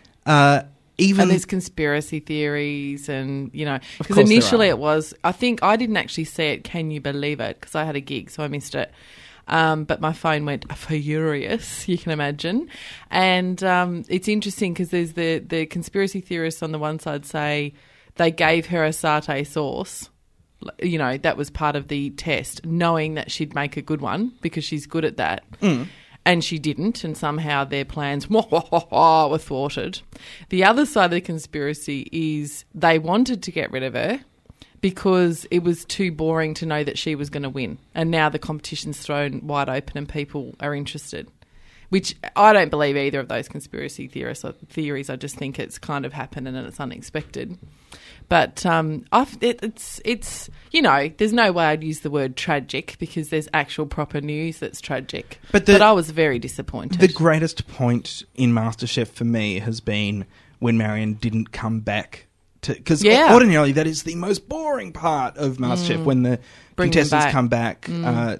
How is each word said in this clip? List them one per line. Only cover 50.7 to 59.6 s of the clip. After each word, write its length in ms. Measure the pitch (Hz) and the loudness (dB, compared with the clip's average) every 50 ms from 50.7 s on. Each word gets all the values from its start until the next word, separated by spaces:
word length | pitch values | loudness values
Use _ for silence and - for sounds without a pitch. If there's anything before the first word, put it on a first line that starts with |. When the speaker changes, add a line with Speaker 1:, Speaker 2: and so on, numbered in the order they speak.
Speaker 2:
you 100 | - 330 | 2 4
know, 300 | 285 185 135 139 143 156 156 | 6 6 6 6 4 0 0
there's 160 | - 208 214 220 | 0 0 2 4
no 180 | 240 226 196 | 4 4 4
way 140 | 175 175 165 | 4 4 4
I'd 180 | 151 156 156 156 | 2 2 2 -2
use 160 | 156 156 - | -4 -6 -4
the 100 | - 151 | -4 -2
word 280 | 143 147 135 131 127 | 0 0 0 -2 -2
tragic 580 | - - 175 151 143 131 - - 131 - - - | -4 -2 0 0 0 -2 -4 -8 -8 -8 -8 -10
because 300 | - - 160 - 170 151 | -10 -10 -8 -6 -6 -6
there's 220 | 143 160 156 151 - - | -2 -2 -4 -2 -2 -2
actual 320 | 156 143 - - - 151 | -2 -2 -2 -4 -6 -6
proper 340 | 143 - - 147 - - 147 | -6 -4 -6 -6 -4 -4 -6
news 380 | 143 147 151 151 160 165 160 - | -4 -4 -4 -4 -4 -6 -6 -6
that's 200 | - 107 - - | -10 -10 -10 -10
tragic. 640 | - - 143 127 - - - - - - - - - - | -8 -6 -6 -6 -6 -8 -10 -10 -10 -12 -18 -20 -4 0
Speaker 1:
But 140 | - 202 - | 0 4 8
the 80 | 202 196 | 8 10
Speaker 2:
But 80 | 196 | 10
I 100 | 214 214 | 10 10
was 200 | 214 185 160 156 | 8 6 4 0
very 280 | 156 165 160 147 127 120 | 2 2 2 2 2 0
disappointed. 600 | 113 131 - - - - - 110 80 135 180 175 | -4 -8 -8 -10 -10 -8 -8 -8 -6 -4 2 6
Speaker 1:
The 80 | 190 175 | 6 6
greatest 580 | 156 - 160 165 156 156 160 160 - - - | 6 4 0 0 0 0 -2 -2 -4 -8 -12
point 560 | - - - 131 120 120 117 - - - - - _ _ | -10 -6 -2 0 0 0 0 -2 -6 -12 -14 -16 _ _
in 180 | - 131 120 117 | 0 2 2 2
MasterChef 560 | 113 110 113 113 - 123 117 - 127 113 - | 2 0 -2 -4 -6 -6 -4 -4 -4 -4 -4
for 160 | - - 120 | -4 -4 -2
me 340 | 117 117 110 107 104 95 | -2 0 0 0 0 -2
has 220 | 95 | -2